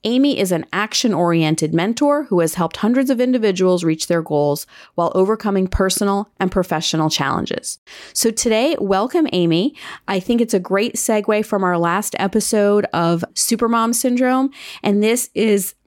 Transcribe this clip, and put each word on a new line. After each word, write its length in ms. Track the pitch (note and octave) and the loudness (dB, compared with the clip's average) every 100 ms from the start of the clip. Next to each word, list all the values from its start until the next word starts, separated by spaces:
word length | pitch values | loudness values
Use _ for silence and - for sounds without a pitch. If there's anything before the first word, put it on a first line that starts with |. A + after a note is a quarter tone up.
Amy 340 | G#3+ B3 C#4+ C4 | 0 2 2 2
is 140 | F#3+ | 0
an 160 | E3+ - | 0 -2
action-oriented 1000 | F3+ G#3+ - A#3+ E3+ E3+ E3 D#3 D#3 D#3 | -4 -2 0 0 2 2 2 2 0 0
mentor 520 | D#3+ F#3+ A#3 C#4+ C#4+ | 0 0 2 2 2
who 160 | D4 F3+ | 0 0
has 140 | E3 | 0
helped 240 | - E3 - | 0 -4 -2
hundreds 320 | G#3+ B3 C4+ | 0 2 2
of 100 | A#3+ | 0
individuals 640 | B3 B3+ G#3+ F#3 F#3 F3+ | 0 2 0 2 2 2
reach 240 | E3 D#3+ - | 0 -2 0
their 140 | E3+ | -2
goals 440 | D#3+ D3+ D3 D3 - - - - | 0 0 0 -2 -6 -20 -10 -2
while 160 | E3+ | 0
overcoming 540 | F#3 F#3+ A3 A3 G3+ F#3 | 2 0 0 0 -2 0
personal 600 | - F#3+ - G3+ G3+ G#3+ _ | 0 0 0 0 -2 -4 _
and 100 | F#3+ | -2
professional 600 | F#3+ F3 D#3 - D#3+ D#3 | -2 -2 -4 -2 -2 -2
challenges. 680 | - C3+ - - - - - _ - - | -2 -2 -4 -4 -8 -8 -14 _ -20 -10
So 200 | - A3+ | -2 -2
today, 420 | A3+ A#3+ A3 C4+ E4 | 0 0 0 0 -2
welcome, 480 | G3 F#3+ A#3+ F4 D#4 | 0 0 0 0 0
Amy. 440 | F3+ E3+ E3 A#3+ - - - - | 2 2 2 0 -4 -18 -14 -4
I 100 | F#3+ | -4
think 220 | F#3 A#3 | 0 0
it's 120 | A3+ | 2
a 40 | G3 | 0
great 380 | F3+ G3 A#3 - | 0 -2 0 -2
segue 480 | - G#3+ G#3 G#3+ G#3+ | 0 0 2 0 0
from 160 | G3+ | 0
our 160 | F#3 F3 | 0 0
last 380 | E3+ F3+ G#3+ - | 0 0 -2 -4
episode 680 | G3 G#3+ - G#3+ G3+ G#3 - | -2 -2 0 2 4 2 0
of 320 | - E3+ E3+ - | 0 0 0 -2
Supermom 600 | - - A#3 A#3 A#3 A3+ | -4 -2 0 0 0 0
Syndrome, 560 | A3+ B3+ B3 B3+ C4 C4+ - - - | 0 0 0 2 2 0 -4 -20 -6
and 180 | - G#3 | 0 2
this 300 | G#3+ B3 - | 2 0 -2
is 420 | - A3 G3+ F#3 - | -2 2 2 -2 -12